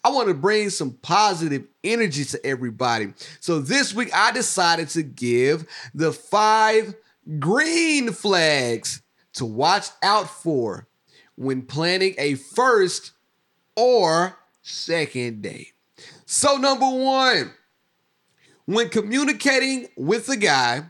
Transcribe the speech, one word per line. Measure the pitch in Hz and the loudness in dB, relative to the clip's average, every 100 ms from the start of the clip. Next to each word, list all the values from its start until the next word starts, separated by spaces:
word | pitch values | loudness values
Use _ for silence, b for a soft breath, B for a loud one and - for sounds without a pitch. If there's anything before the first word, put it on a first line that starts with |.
I | 240 | 0
want | 277 220 | 0 0
to | |
bring | 156 180 214 208 | 0 0 0 -2
some | 185 143 120 | -4 -8 -10
positive | - 185 214 170 165 139 - _ | -2 2 2 0 -4 -4 -8 _
energy | 196 233 214 143 135 | -4 0 0 -2 -6
to | - 139 | -6 -6
everybody. | 131 123 110 127 113 101 - B B | -4 -6 -2 -2 0 -4 -10 B B
So | - 160 | -2 -2
this | 139 269 226 | 0 0 0
week, | 196 240 | -4 -2
I | 180 220 | 2 2
decided | 233 226 - 170 170 165 | 0 -4 0 2 2 0
to | 165 | -4
give | 147 123 120 120 131 160 156 B B | -6 -6 0 2 2 0 -6 B B
the | 147 160 | -4 -4
five | 156 - 202 214 220 220 220 214 - b b - 151 | -4 -2 2 4 4 4 2 0 -14 b b -10 -4
green | 147 240 320 339 330 294 240 | 0 2 2 0 2 0 0
flags | 185 214 185 160 143 123 113 - - _ _ _ | -2 0 2 4 2 0 -2 -6 -10 _ _ _
to | - | -8
watch | 120 110 151 196 - - | -6 0 2 2 -2 -4
out | 185 208 180 | 0 2 0
for | - 165 139 113 92 - _ _ b b | -8 -4 -2 -2 -6 -14 _ _ b b
when | - 131 131 | -8 -4 -4
planning | 113 143 170 185 190 185 | -6 -2 0 2 0 0
a | 143 135 | -2 -2
first | - - 262 226 185 - - _ _ _ _ _ _ | -4 0 4 4 2 -2 -10 _ _ _ _ _ _
or | - 247 240 175 165 180 - _ _ | 0 4 4 4 2 0 -6 _ _
second | - - - 165 151 127 120 110 | -16 -12 -4 -2 -2 -4 -6 -8
date. | 98 - 76 _ _ B B B | -12 -12 -20 _ _ B B B
So | - - 285 277 | -6 0 2 2
number | 269 262 262 | 2 2 0
one, | 262 262 262 262 196 113 - _ _ _ _ _ _ _ _ b b | 0 0 2 2 2 -2 -12 _ _ _ _ _ _ _ _ b b
when | - 208 233 | -2 -2 0
communicating | 226 202 262 285 208 277 269 269 262 233 - | -2 0 0 0 0 2 2 0 -4 -8 -8
with | 139 226 233 | -2 -2 0
a | 254 | 0
guy | 202 135 120 127 | 2 4 2 0